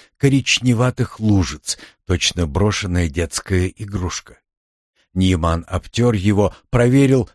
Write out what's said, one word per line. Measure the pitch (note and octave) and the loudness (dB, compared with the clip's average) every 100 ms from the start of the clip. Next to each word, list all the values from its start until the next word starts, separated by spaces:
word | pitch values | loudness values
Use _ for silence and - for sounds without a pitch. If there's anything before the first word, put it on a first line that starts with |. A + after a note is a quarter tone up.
| _ _ | _ _
коричневатых | C#3 C3+ B2+ - B2 A2+ B2+ - A2+ - | 2 2 0 0 0 2 0 -2 -6 -2
лужиц, | G#2+ G2+ E2 D#2+ - - - _ - | 2 2 2 -4 -12 -12 -14 _ -4
точно | F2+ - - D#2+ | -2 -2 -2 -4
брошенная | D2+ G#2 - F#2+ F2 E2+ | 0 -2 -2 -4 -2 -2
детская | D2 E2 - - F#2+ F#2 | -2 -6 -6 -4 -2 -2
игрушка. | - G#2 G2 F2+ - - - _ _ _ _ _ _ _ | -4 -8 -6 -6 -8 -14 -20 _ _ _ _ _ _ _
Ниман | F#2 F#2 F2+ E2+ E2+ E2 | 0 0 2 0 -2 -4
обтер | F#2 - - A#2+ | -8 -6 -2 0
его, | G#2+ G2+ G2+ G2 - _ | 0 0 2 0 -2 _
проверил, | A#2+ A#2+ C3+ C3+ C3 A2 | 2 4 4 4 4 0